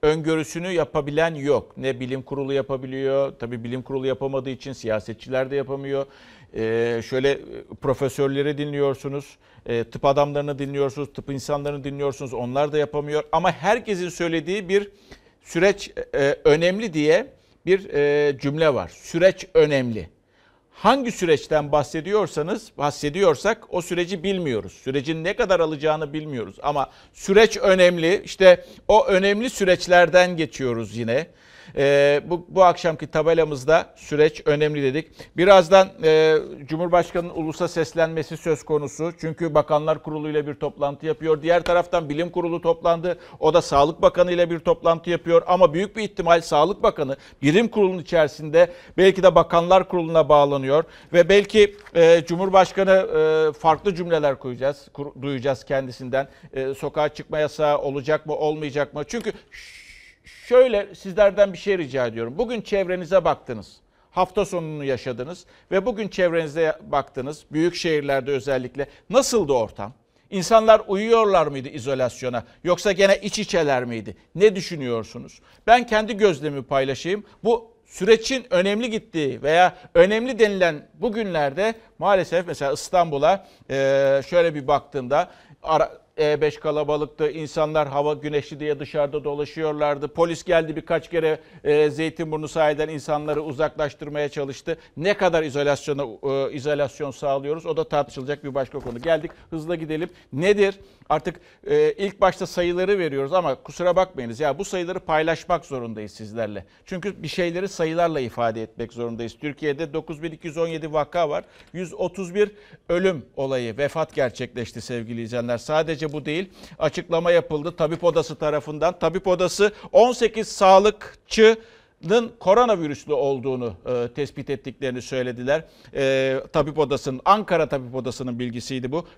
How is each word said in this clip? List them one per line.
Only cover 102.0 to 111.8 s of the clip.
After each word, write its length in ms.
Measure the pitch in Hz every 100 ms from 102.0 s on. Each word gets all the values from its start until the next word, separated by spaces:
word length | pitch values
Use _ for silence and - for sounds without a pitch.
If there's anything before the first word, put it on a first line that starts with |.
| 196 196
başta 260 | 190 - 180
sayıları 520 | - 175 175 185 202
veriyoruz 340 | 165 139 139
ama 220 | 185 165
kusura 420 | 131 - 143 175 175
bakmayınız. 440 | 185 135 120 113
Ya 180 | 151 151
bu 60 |
sayıları 360 | 196 190 170 180
paylaşmak 640 | - 156 160 160 - 170
zorundayız 480 | - 135 117 110 107
sizlerle. 540 | - 110 110 107 104 92 _
Çünkü 380 | - 185 190 190
bir 60 | 156
şeyleri 400 | - 175 170 190
sayılarla 520 | - 160 165 170 156
ifade 420 | 123 113 117 113
etmek 300 | 110 - 117
zorundayız. 440 | 117 120 117 117 -
Türkiye'de 520 | 151 143 156 139 160
dokuz 300 | 160 156 151
bin 100 | 165
iki 140 | 160 175
yüz 100 | 151
on 100 | 165
yedi 260 | 160 156
vaka 360 | 151 143 175 165
var. 160 | 156 - _ -
Yüz 220 | 165